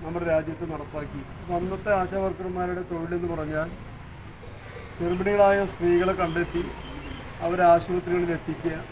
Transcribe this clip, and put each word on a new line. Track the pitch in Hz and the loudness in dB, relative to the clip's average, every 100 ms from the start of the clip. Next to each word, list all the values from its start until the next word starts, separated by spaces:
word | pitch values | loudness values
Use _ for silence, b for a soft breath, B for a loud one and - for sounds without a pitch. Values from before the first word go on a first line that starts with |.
നമ്മുടെ | 160 170 170 | -4 -4 2
രാജ്യത്ത് | 160 156 156 170 | 2 0 -6 -6
നടപ്പാക്കി. | 156 147 151 143 139 135 - | -6 -6 -8 -6 -8 -10 -12
അപ്പൊ | - 175 | -4 -2
അന്നത്തെ | 180 226 214 196 | -2 -4 2 2
ആശാ | 180 196 | 4 0
വർക്കർമാരുടെ | 190 170 185 185 180 180 175 | 0 -2 -4 -2 -2 -2 -4
തൊഴിലെന്ന് | 170 165 175 175 | -4 -2 -2 -2
പറഞ്ഞാൽ | 165 151 156 165 180 - - - - - - - - - - - - | -2 -2 -2 -2 -6 -12 -14 -14 -14 -14 -14 -14 -14 -14 -14 -12 -4
ഗർഭിണികളായ | 170 180 190 202 196 196 190 | 0 2 2 8 8 8 2
സ്ത്രീകളെ | - 175 175 185 185 | 0 4 4 4 2
കണ്ടെത്തി | 175 165 170 170 180 - - - - - - - - | 0 0 0 -2 -4 -6 -10 -10 -10 -12 -12 -6 -2
അവരെ | 359 175 | 4 8
ആശുപത്രികളിൽ | 170 - 180 175 175 170 165 | 8 6 -2 2 0 2 -2
എത്തിക്കുക | - 156 170 160 170 | -2 -4 -2 -4 -8